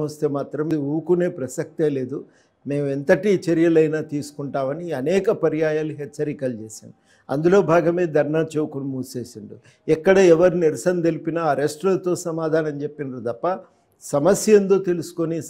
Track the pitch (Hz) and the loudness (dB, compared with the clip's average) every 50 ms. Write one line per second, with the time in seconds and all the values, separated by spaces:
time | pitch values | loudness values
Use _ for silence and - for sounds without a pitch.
0 | 151 147 151 151 156 143 139 139 135 139 - 143 156 156 160 151 139 139 151 165 | 0 -4 -4 -4 -4 -2 -2 -4 -6 -6 -6 -6 -4 -2 -2 -2 -2 -4 -4 -4
1 | 156 165 180 175 175 180 175 131 131 123 - 165 151 - - - 160 151 139 131 | 0 0 0 2 0 -2 -4 -6 -8 -8 -8 -8 -10 -8 -4 -2 -2 -2 -2 -2
2 | 127 123 139 151 - - _ _ _ _ _ _ - 127 143 143 143 139 139 143 | -4 -6 -8 -10 -12 -14 _ _ _ _ _ _ -8 -6 -4 -4 -2 -4 -4 -2
3 | 139 - 185 - - 208 190 170 - 165 170 160 165 170 165 160 160 151 156 156 | 2 2 2 2 4 2 0 2 0 0 2 2 2 4 4 4 4 4 0 -4
4 | 151 - 143 147 131 - - - 143 135 - 139 135 131 147 165 175 170 151 131 | -4 -6 -6 -6 -6 -8 -10 -12 -10 -6 -4 -4 -4 -4 -4 -6 -8 -8 -6 -4
5 | 131 - 185 196 190 233 202 - 165 156 151 156 160 156 151 156 156 156 139 139 | -2 0 0 2 2 0 0 0 0 0 0 0 0 0 0 -2 -4 -6 -8 -10
6 | 143 131 - - 151 147 143 - 135 131 120 104 110 110 - - - 117 - _ | -12 -12 -8 -6 -6 -6 -6 -4 -6 -6 -6 -8 -12 -14 -16 -18 -20 -20 -20 _
7 | _ _ _ _ _ - 139 147 160 175 190 202 185 147 165 175 151 170 170 180 | _ _ _ _ _ -4 -2 0 4 4 6 6 6 6 4 4 4 2 0 0
8 | 180 165 147 151 143 143 151 160 160 160 151 151 156 151 143 139 135 139 131 131 | 0 0 2 0 0 2 0 -2 -2 -2 -4 -4 -4 -4 -6 -8 -8 -8 -8 -8
9 | 123 - - 123 113 - - 107 101 104 - - _ _ _ _ _ - 156 - | -10 -10 -10 -12 -12 -12 -14 -16 -18 -18 -18 -20 _ _ _ _ _ -2 -2 2
10 | - 190 190 196 190 175 165 160 180 180 170 180 165 151 147 - - 175 185 175 | 4 6 6 8 8 8 8 8 6 4 4 2 2 0 0 0 0 -2 0 0
11 | 160 165 156 - - 165 156 170 165 151 139 131 143 147 - - 180 196 190 - | 0 0 -2 -2 -4 -6 -4 -2 0 0 0 0 -2 -4 -4 -2 -2 0 0 0
12 | 185 180 170 - - 170 160 165 160 156 156 160 156 156 147 143 147 147 - - | 0 -2 -4 -4 -4 -6 -6 -4 -2 0 0 0 0 -2 -4 -6 -8 -10 -10 -10
13 | 143 135 127 123 107 117 117 - - 175 190 190 - _ _ _ _ _ _ _ | -10 -10 -10 -8 -8 -8 -6 -4 -4 -4 -4 -4 -8 _ _ _ _ _ _ _
14 | - - - 143 147 185 202 202 - 214 214 202 196 185 202 185 190 180 175 170 | -8 -4 -2 2 4 4 4 4 4 4 6 6 6 4 2 2 2 0 -2 -4
15 | 147 - - 165 165 160 165 160 147 | -4 -6 -6 -4 -4 -2 -4 -6 -4